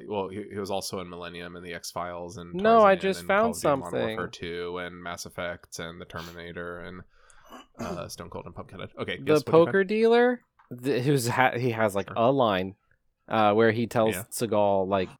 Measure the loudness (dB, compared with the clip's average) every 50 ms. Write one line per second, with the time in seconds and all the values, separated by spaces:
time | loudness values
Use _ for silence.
0 | -8 -6 -4 -4 -4 -4 -6 -10 -10 -8 -8 -8 -4 -4 -4 -4 -4 -6 -8 -8
1 | -8 -10 -12 -12 -12 -12 -10 -10 -12 -12 -12 -12 -12 -10 -12 -10 -10 -10 -8 -8
2 | -8 -8 -8 -10 -10 -12 -12 -14 -14 -10 -6 0 2 4 6 8 8 6 6 4
3 | 2 -2 -4 -4 -2 0 2 2 2 0 -2 0 0 0 0 0 -2 -4 -4 -2
4 | -2 -2 -4 -4 -6 -8 -8 -10 -8 -8 -6 -6 -6 -6 -6 -6 -8 -8 -10 -10
5 | -10 -10 -10 -10 -12 -12 -10 -8 -8 -8 -8 -10 -14 -16 -14 -12 -12 -12 -12 -14
6 | -14 -12 -12 -12 -12 -12 -14 -14 -14 -12 -10 -10 -10 -10 -10 -10 -12 -12 -14 -14
7 | -18 _ _ _ _ _ -20 -20 -20 -20 -20 -20 -20 _ _ -10 -10 -8 -8 -8
8 | -10 -10 -12 -14 -14 -12 -12 -12 -12 -12 -14 -14 -14 -14 -14 -14 -14 -12 -10 -8
9 | -6 -6 -6 -4 2 4 4 4 4 4 6 6 6 6 4 0 0 2 2 2
10 | 4 4 6 6 4 4 2 -2 _ _ _ _ _ -16 -12 -6 -2 0 0 2
11 | 4 4 2 4 2 2 4 4 4 4 4 2 0 0 2 2 2 2 2 0
12 | -4 -2 0 2 4 4 6 4 4 4 4 2 0 -2 -6 _ _ _ _ _
13 | _ _ _ _ _ -2 2 4 6 6 6 6 6 4 4 2 0 0 2 2
14 | 2 2 2 -2 -4 -6 -6 -4 -2 0 2 4 4 4 4 2 2 2 2 0
15 | 0 -2 -6